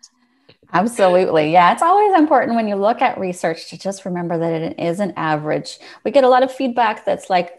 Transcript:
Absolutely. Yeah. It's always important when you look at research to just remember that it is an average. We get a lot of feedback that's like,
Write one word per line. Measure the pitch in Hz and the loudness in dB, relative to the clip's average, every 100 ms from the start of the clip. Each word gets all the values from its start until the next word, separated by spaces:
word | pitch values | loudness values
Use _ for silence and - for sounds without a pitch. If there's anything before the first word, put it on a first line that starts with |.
| _ _ _ _ _ _ _ 170 | _ _ _ _ _ _ _ -2
Absolutely. | 226 233 190 180 185 160 151 | -2 2 2 4 2 2 2
Yeah. | 175 175 | 4 4
It's | 240 | 4
always | 330 403 415 370 | 2 4 4 4
important | 302 269 220 233 | 4 2 2 -2
when | 214 | -2
you | 202 | -2
look | 202 240 | -2 0
at | 262 - | -2 -2
research | 190 180 175 165 - | -6 -4 -6 -6 -12
to | 175 | -12
just | 190 196 190 | -10 -10 -8
remember | 180 170 170 | -6 -4 -4
that | 165 165 | -2 -4
it | 165 - | -6 -6
is | 170 175 | -6 -4
an | 202 165 | -6 -4
average. | 160 151 151 147 - - - - | -4 -4 -4 -6 -6 -16 -20 -10
We | - | -2
get | 277 | 2
a | 254 | 4
lot | 254 | 4
of | 262 | 2
feedback | - 269 240 220 196 - | -2 -6 -2 -2 -2 -6
that's | 190 - | -6 -2
like, | 185 180 | -2 -2